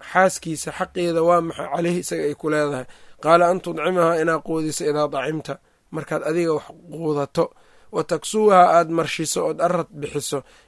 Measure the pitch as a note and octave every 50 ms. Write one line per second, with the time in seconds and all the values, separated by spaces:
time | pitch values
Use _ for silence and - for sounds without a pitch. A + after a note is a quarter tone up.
0 | - - - F3+ F#3+ F#3+ - - - E3 D#3 D3 - E3 - - F#3 - - F#3
1 | F3 E3+ E3 E3 E3 E3+ F3 E3+ E3+ E3 - - E3 C#3+ C#3 E3 E3+ E3+ F3 F3
2 | E3 - E3+ E3 D3+ D3 D3 - - D#3 D3+ D3+ D3 C#3+ D3 C3 B2+ - - -
3 | - - - - - D3+ E3 E3+ F3 E3+ F#3 F#3 - F3 E3+ D#3+ D3+ F3 F#3 F3+
4 | E3+ E3 E3 D#3+ D#3+ E3+ E3 D3+ - - D#3+ D#3+ D#3 D#3 C#3+ - E3+ D3+ D3 D3+
5 | D3+ C#3+ C#3+ C#3 B2+ C#3+ D#3+ D#3 C#3+ - C#3+ - _ _ _ _ _ _ - D#3
6 | - - E3+ D3 D3+ D3+ D#3+ F3 E3+ E3 D#3 D3 - - - - - F3 D3+ D#3
7 | E3 D3+ D3+ C#3+ C#3 - - E3+ - - - _ _ _ _ _ _ - - -
8 | D#3+ - F3 D#3 - - - G#3+ G#3+ G#3 G3+ F#3 F3+ E3+ D#3+ E3+ E3+ D#3+ E3 E3
9 | D#3+ D3+ - - D#3+ D3+ - F3 E3+ D#3 D#3 D3+ E3 E3+ F3+ E3+ D#3+ - - D3
10 | C#3+ - - D3 C3 - - C#3 - - - - _